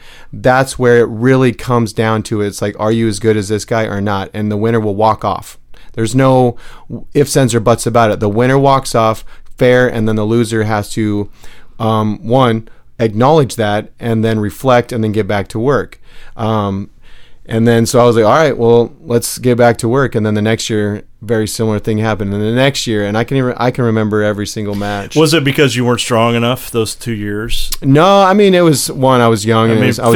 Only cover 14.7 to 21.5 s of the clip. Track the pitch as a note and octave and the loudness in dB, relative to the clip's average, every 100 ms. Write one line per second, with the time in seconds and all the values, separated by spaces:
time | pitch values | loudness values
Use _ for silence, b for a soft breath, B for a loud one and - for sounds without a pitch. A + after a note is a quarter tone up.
14.7 | B2 A#2+ A#2+ A2 G#2+ G2+ G#2 F#2+ A2 B2+ | 2 2 -2 -2 -2 -2 -4 -4 -4 -2
15.7 | B2 E2+ - b b b b A2 A2 G2+ | -2 -4 -12 b b b b -2 -2 -2
16.7 | G2 G#2 - b b b b - A2+ A#2 | -4 -8 -16 b b b b -6 0 2
17.7 | A#2 A2+ B2 A#2+ A#2 G#2+ C#3+ D#3 A#2+ A#2 | 2 2 4 4 4 4 4 2 2 4
18.7 | A#2 A#2 - - C3+ - - B2 A#2+ A#2+ | 4 2 -4 -4 -2 -2 -4 0 4 4
19.7 | A2+ A2+ C3+ B2+ A#2+ G#2+ G#2+ G#2+ A2+ - | 2 0 0 0 -2 -2 0 0 -2 -2
20.7 | G#2+ G#2 G#2 - - A2+ A2 G#2+ | -2 -2 -4 -12 -12 -4 -2 -2